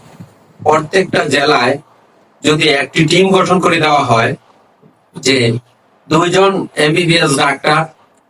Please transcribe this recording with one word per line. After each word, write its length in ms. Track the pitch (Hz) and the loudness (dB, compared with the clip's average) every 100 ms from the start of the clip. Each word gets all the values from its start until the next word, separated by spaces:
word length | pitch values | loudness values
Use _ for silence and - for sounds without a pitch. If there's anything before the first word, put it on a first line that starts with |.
| - - - _ _ - | -12 -20 -20 _ _ -6
প্রত্যেকটা 640 | 151 156 156 190 - 180 165 | -2 0 0 -2 0 -2 0
জেলায় 520 | 143 143 147 127 143 - _ _ _ _ _ | 0 0 0 0 -4 -8 _ _ _ _ _
যদি 260 | 151 156 156 | -2 0 0
একটি 360 | 139 135 165 151 | 0 -2 -2 0
টিম 240 | 175 190 | 2 2
গঠন 280 | 190 170 180 | 2 2 0
করে 200 | 175 165 | 2 0
দেওয়া 240 | 156 143 | 0 0
হয় 320 | 120 113 117 - _ _ _ _ _ _ _ - | 0 0 0 -4 _ _ _ _ _ _ _ -6
যে 380 | 131 131 117 120 _ _ _ _ - | -2 0 0 -2 _ _ _ _ -2
দুইজন 580 | 156 175 185 196 185 - - | 0 2 2 2 0 -6 -2
এমবিবিএস 640 | 151 175 165 165 151 135 | 0 0 0 0 0 -2
ডাক্তার, 480 | 143 - 156 156 156 _ _ _ | -2 -2 -2 -2 -4 _ _ _